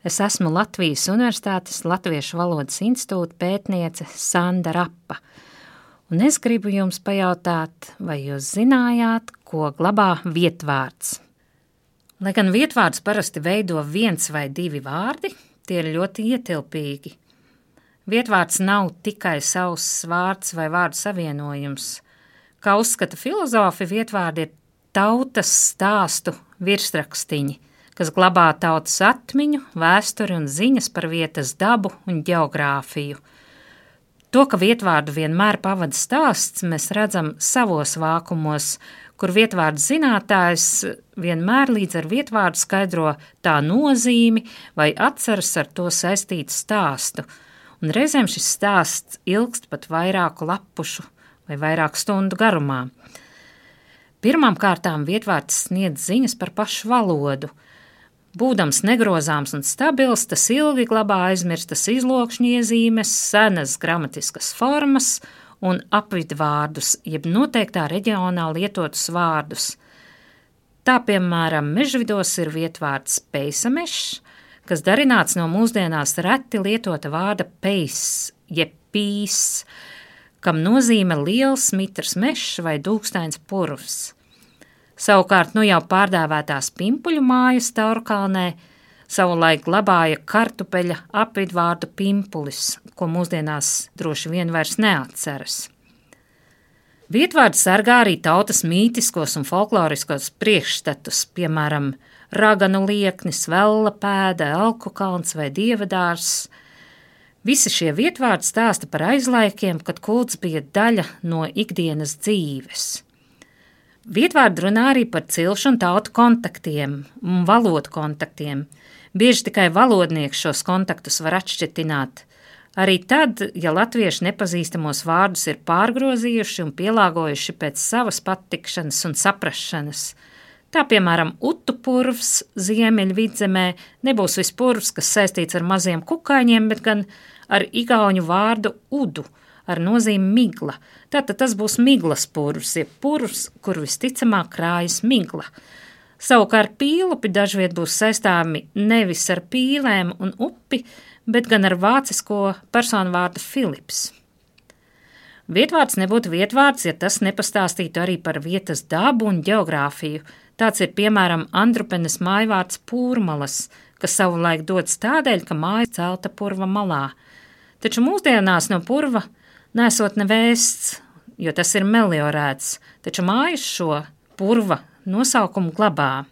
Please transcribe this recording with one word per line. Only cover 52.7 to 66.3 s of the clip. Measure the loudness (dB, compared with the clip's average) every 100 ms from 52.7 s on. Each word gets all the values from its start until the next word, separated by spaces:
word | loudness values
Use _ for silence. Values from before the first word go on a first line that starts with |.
| -4 -6 _ -20 -20 -20 -20 -20 _ _ _ _ _ _ _
Pirmām | 2 4 4 4
kārtām | 0 0 -2 -4
vietvārds | -2 -4 0 -2 -2 -6 -2
sniedz | -2 -2 -4 -2
ziņas | 0 0
par | -2 -8
pašu | -6 -6 -6 0
valodu. | 0 2 0 -2 -4 -8 _ _ -20 _ _ _ _ _
Būdams | -2 0 2 0 0
negrozāms | 2 2 4 2 0 -2 -2
un | -6
stabils, | -6 0 0 2 2 2 -2
tas | -2 2
ilgi | 2 2 2 2
glabā | 0 2 2 2
aizmirstas | 0 -2 -4 -4 -4 -2
izlokšņu | 0 2 0 0 0 0 2
iezīmes, | 2 2 4 2 0 -2 0
senas | 4 4 2 -2 -4
gramatiskas | -2 -2 -2 -6 -10 -8 -10
formas | -2 0 2 2 2 2 -4 -10 -20 -20 _
un | -2 -2
apvidvārdus, | 0 -2 0 -6 -6